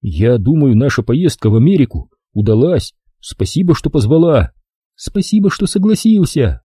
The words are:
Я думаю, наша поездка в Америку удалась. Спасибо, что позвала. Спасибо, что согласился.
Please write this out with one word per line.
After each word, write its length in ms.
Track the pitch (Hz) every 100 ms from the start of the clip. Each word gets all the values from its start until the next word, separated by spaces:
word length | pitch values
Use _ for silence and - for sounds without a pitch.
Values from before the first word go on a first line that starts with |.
Я 380 | 104 76 110 123
думаю, 360 | 101 160 143
наша 280 | 110 135 -
поездка 480 | 107 127 180 - 110
в 60 | 110
Америку 540 | 143 190 131 - - _ _
удалась. 600 | 104 104 110 151 170 - _ _ _
Спасибо, 560 | - - 95 156 180
что 160 | 156 -
позвала. 640 | 151 110 156 170 143 - _ _ _ _
Спасибо, 560 | _ - 202 190 214 196
что 160 | - 190
согласился. 960 | 208 202 220 226 214 160 151 117 64